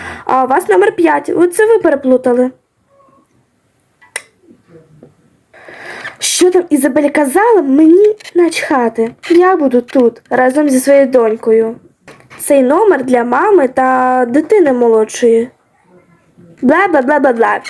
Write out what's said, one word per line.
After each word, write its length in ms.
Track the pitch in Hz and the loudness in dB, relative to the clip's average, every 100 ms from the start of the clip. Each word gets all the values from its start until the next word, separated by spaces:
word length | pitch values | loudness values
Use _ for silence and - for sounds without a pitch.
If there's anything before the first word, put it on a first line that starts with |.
| - - - | -16 -12 -4
а 180 | 262 | -2
у 40 | 262 | 0
вас 220 | 285 359 | 0 0
номер 260 | 381 403 - | 0 0 0
п'ять. 360 | 330 285 - - | 0 -2 -4 -2
Оце 320 | 349 349 427 | 0 0 0
ви 120 | 453 | 2
переплутали. 720 | 339 277 262 247 254 247 254 - _ _ _ _ _ _ _ _ _ _ _ _ _ _ _ - - _ _ _ _ 165 _ _ - _ _ _ _ - - - - - - - | 0 -2 0 0 0 -2 -2 -6 _ _ _ _ _ _ _ _ _ _ _ _ _ _ _ -18 -18 _ _ _ _ -20 _ _ -20 _ _ _ _ -20 -20 -20 -20 -18 -18 -10
Що 320 | - - 359 | -6 0 0
там 120 | 359 349 | 0 0
Ізабель 400 | 294 294 277 285 | 0 0 0 -2
казала, 520 | 294 277 339 466 427 | 0 0 0 2 2
мені 540 | 277 269 320 359 415 427 - 349 | 2 2 4 4 2 0 -6 -2
начхати. 800 | 339 - - 277 233 233 226 - - | -2 -2 -4 -2 -2 -4 -6 -6 0
Я 260 | 349 359 370 | 2 2 2
буду 260 | 277 247 | 0 -2
тут, 400 | 240 277 233 226 - | -2 0 0 -2 -6
разом 400 | 247 254 269 294 | -2 0 0 0
зі 100 | 262 | 0
своєю 280 | 277 277 269 | 2 2 2
донькою. 680 | 254 226 226 233 226 220 233 _ _ - - _ - | 2 0 -2 0 0 0 -6 _ _ -20 -20 _ -8
Цей 240 | - 277 | 0 2
номер 400 | 254 320 427 359 | 2 2 0 0
для 200 | 254 247 | 0 -2
мами 440 | 240 247 392 392 262 | 0 -2 2 2 0
та 580 | 269 262 254 254 254 240 | 0 0 0 0 -2 -2
дитини 480 | 262 320 427 302 | -2 0 2 2
молодшої. 760 | 247 233 226 220 - 240 226 240 _ _ _ _ _ _ _ _ _ - - | 0 0 0 -2 -2 0 0 -2 _ _ _ _ _ _ _ _ _ -20 -4
Бла-бла-бла-бла-бла. 960 | 247 320 392 302 254 294 269 233 214 208 - | 0 0 0 0 0 0 0 0 -2 -4 -2